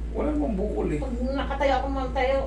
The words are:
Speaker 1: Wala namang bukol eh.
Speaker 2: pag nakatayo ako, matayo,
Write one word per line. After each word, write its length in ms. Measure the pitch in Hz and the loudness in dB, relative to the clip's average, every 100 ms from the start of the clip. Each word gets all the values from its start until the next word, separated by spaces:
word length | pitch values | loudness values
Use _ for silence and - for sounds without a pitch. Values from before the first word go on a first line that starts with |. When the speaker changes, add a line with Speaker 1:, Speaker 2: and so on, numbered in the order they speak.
| - | -4
Speaker 1:
Wala 180 | 147 143 | -2 0
namang 280 | 294 277 190 | 0 0 0
bukol 320 | 208 208 170 | 0 0 0
eh. 100 | 151 | 0
Speaker 2:
pag 140 | 262 | -2
nakatayo 580 | 233 254 277 269 208 277 262 | -2 -2 -2 -2 0 2 2
ako, 100 | 269 | 0
matayo, 500 | 277 262 269 262 269 | -2 -2 0 2 2